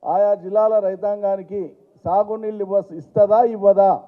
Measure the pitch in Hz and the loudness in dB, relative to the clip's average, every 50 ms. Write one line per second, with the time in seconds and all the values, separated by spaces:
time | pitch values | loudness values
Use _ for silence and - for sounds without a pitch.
0 | - 139 160 190 202 208 208 190 170 185 196 214 214 220 220 214 196 190 190 180 | -6 -4 -2 0 0 0 0 -2 -4 -4 -2 0 0 2 2 0 0 -2 -6 -4
1 | 196 208 208 208 202 196 196 196 185 - 190 208 185 147 - _ _ _ _ _ | -6 -6 -6 -4 -4 -4 -4 -4 -8 -10 -10 -10 -10 -10 -14 _ _ _ _ _
2 | _ 170 175 196 214 208 220 226 220 214 214 214 202 190 196 202 196 - 160 165 | _ -2 0 0 0 0 -4 -8 -8 -10 -8 -8 -8 -2 -2 -4 -4 -4 -14 -18
3 | 147 _ _ 220 208 196 208 220 240 240 226 208 190 202 196 196 196 196 180 - | -18 _ _ 2 2 4 4 4 4 2 0 2 2 4 4 6 4 4 4 0
4 | - | -4